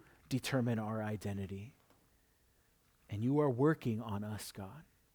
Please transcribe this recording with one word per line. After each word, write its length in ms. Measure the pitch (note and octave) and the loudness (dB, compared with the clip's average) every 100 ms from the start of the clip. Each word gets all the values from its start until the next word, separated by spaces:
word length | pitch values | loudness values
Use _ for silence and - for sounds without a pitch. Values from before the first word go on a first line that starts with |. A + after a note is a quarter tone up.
| - - - | -20 -20 -4
determine 480 | B2+ - C3+ A#2+ A2+ | -2 0 2 2 2
our 260 | G#2+ A2 | 0 -2
identity, 680 | G#2+ G#2+ G#2 G2 F#2+ G2 A2 - _ _ _ _ _ _ _ _ _ _ _ _ - | -2 -4 -4 -4 -4 -8 -10 -16 _ _ _ _ _ _ _ _ _ _ _ _ -10
and 140 | G#2 | -2
you 160 | A#2+ D3 | 2 4
are 100 | D3 | 4
working 520 | A#2+ D3 D#3 B2 A2 | 6 6 4 0 -2
on 220 | A2+ G#2 | -2 -4
us, 280 | G#2+ G#2 - | -4 -6 -8
God, 320 | - F#2+ C#3 - _ _ | -12 -12 -14 -20 _ _